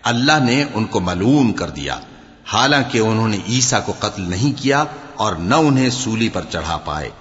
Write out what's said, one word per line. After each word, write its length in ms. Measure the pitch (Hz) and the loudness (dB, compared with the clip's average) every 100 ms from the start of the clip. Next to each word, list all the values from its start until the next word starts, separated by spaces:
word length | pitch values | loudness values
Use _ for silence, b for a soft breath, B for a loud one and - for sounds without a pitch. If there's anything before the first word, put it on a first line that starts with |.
अल्लाह 360 | - 120 135 156 | 0 0 4 4
ने 240 | 123 131 143 | 4 2 0
उनको 260 | 107 107 104 | -2 -2 -2
मलून 520 | 90 90 104 147 123 | -2 0 4 4 4
कर 180 | 98 85 | 2 -6
दिया, 300 | 67 69 60 - - - - - | -6 -8 -8 -12 -20 -20 -20 -2
हालांकि 540 | 107 135 143 127 117 | 2 4 2 2 0
उन्होंने 420 | 110 110 113 104 92 | 2 2 0 -2 -2
ईसा 300 | 123 127 110 | 0 2 0
को 120 | 101 95 | -2 -4
कत्ल 200 | 104 - | -6 -4
नहीं 280 | 90 92 139 | -4 0 0
किया 340 | 135 135 139 151 - - - | 0 0 0 0 -6 -16 -4
और 200 | 107 85 | -4 -2
न 120 | 87 147 151 | 0 2 4
उन्हें 240 | 135 131 | 4 2
सूली 380 | 120 - 113 113 | -2 -4 -2 -2
पर 160 | 92 | -2
चढ़ा 320 | 82 85 78 80 - | -6 -6 -4 -6 -6
पाए 240 | 76 67 - | -6 -8 -12